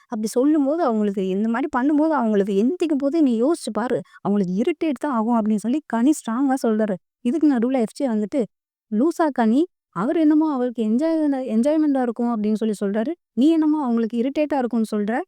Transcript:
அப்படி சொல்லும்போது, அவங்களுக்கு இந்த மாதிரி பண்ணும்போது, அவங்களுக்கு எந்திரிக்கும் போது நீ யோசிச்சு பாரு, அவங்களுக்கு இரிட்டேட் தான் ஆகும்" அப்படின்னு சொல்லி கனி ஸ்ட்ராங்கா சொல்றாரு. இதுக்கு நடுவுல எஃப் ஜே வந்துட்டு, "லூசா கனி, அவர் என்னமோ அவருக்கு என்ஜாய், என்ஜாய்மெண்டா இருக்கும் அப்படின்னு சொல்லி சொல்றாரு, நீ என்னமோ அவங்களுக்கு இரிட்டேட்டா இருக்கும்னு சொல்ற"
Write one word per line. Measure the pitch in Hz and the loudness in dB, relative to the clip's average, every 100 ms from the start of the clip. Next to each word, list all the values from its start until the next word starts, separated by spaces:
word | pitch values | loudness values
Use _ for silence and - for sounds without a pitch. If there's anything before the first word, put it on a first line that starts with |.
அப்படி | _ 220 214 | _ -8 -4
சொல்லும்போது, | 247 277 311 269 320 | 0 2 2 2 0
அவங்களுக்கு | 311 220 208 202 190 | 0 0 0 -2 -2
இந்த | 190 220 | -2 -2
மாதிரி | 226 302 | -2 -2
பண்ணும்போது, | 262 269 294 320 | -2 0 2 2
அவங்களுக்கு | 294 226 208 196 196 | 0 2 0 2 2
எந்திரிக்கும் | 233 359 311 294 | 0 0 -2 0
போது | 277 330 | 0 2
நீ | 285 220 | 2 2
யோசிச்சு | 247 339 - | 2 0 -4
பாரு, | 208 240 208 180 - | -6 -2 -4 -6 -8
அவங்களுக்கு | - 202 180 | -2 0 0
இரிட்டேட் | 185 254 339 330 262 | 0 -2 -2 -2 -2
தான் | 294 240 | -2 -2
ஆகும்" | 220 240 | 0 0
அப்படின்னு | 214 220 | 0 -2
சொல்லி | 214 302 - | -2 -4 -4
கனி | 226 247 | 0 2
ஸ்ட்ராங்கா | 311 - 226 277 269 | 0 -2 -2 0 0
சொல்றாரு. | 240 220 214 185 _ _ | 0 0 0 -4 _ _
இதுக்கு | 240 302 302 | -4 0 2
நடுவுல | 262 233 262 | 2 0 0
எஃப் | 220 - | -2 -2
ஜே | 277 | -2
வந்துட்டு, | 214 208 294 208 _ _ _ _ | -2 -2 -2 -4 _ _ _ _
"லூசா | 208 302 - 320 | 0 0 2 0
கனி, | 262 226 240 349 _ _ - | 2 2 2 0 _ _ -6
அவர் | 220 330 | -2 2
என்னமோ | 311 302 320 | 4 4 2
அவருக்கு | 269 247 240 | 0 -2 -2
என்ஜாய், | 220 233 320 320 302 277 262 | -2 0 0 0 0 -2 -2
என்ஜாய்மெண்டா | 220 254 311 311 269 | 0 2 2 2 0
இருக்கும் | 247 226 240 | -2 -2 -2
அப்படின்னு | 233 208 214 | -2 -2 -2
சொல்லி | 220 208 | -2 -2
சொல்றாரு, | 202 214 226 339 _ | -2 -2 -4 -6 _
நீ | - 285 | 0 2
என்னமோ | 330 311 311 | 4 2 0
அவங்களுக்கு | 254 233 226 240 | 0 0 0 -2
இரிட்டேட்டா | 247 277 302 285 | -2 -2 -2 -2
இருக்கும்னு | 240 233 220 | -2 -2 -2
சொல்ற" | 214 208 240 | -2 -2 -4